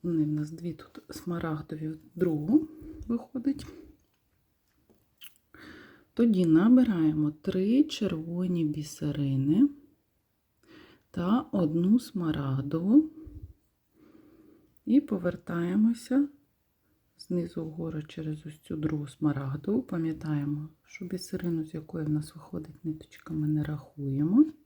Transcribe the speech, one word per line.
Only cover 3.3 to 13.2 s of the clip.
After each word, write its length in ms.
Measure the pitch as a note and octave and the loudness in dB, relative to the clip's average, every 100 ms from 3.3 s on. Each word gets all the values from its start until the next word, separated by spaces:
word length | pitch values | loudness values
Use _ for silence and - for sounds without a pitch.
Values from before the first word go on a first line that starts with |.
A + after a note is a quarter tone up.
| C4 C4 C4+ - - - _ _ _ _ _ _ _ _ _ _ _ _ _ - _ _ - - - - - _ | -6 -4 -4 -8 -18 -20 _ _ _ _ _ _ _ _ _ _ _ _ _ -20 _ _ -20 -20 -20 -20 -20 _
Тоді 320 | - A#3 F#3+ E3+ | 2 4 4 6
набираємо 880 | D#3+ G#3 B3+ B3 F3+ D#3 D#3 D3+ | 6 8 6 6 4 2 2 0
три 520 | D3+ - F#3 G3 B3+ | -2 -4 0 2 4
червоні 800 | D4+ - G3+ E3 E3 E3+ F#3 F3 D#3 | 2 0 -2 -2 -6 -4 -2 0 0
бісерини 1040 | D3+ D3+ - D#3 D3+ C#3 C3+ C#3 F3 C#4+ - - _ _ _ _ _ _ _ _ - - _ _ | -2 -8 -6 -4 -2 0 0 2 4 4 2 -20 _ _ _ _ _ _ _ _ -20 -20 _ _
та 300 | - F3 A3+ | -4 2 0
одну 580 | D4 G3+ D#3+ D#3+ F3+ A#3+ | 0 0 2 2 4 4
смарагдову. 1120 | - F#3+ E3 D3+ C#3 C3+ C#3 D#3+ F#3 C4 D#4 - | 2 -4 -2 -2 -2 -2 -2 -2 6 6 6 -8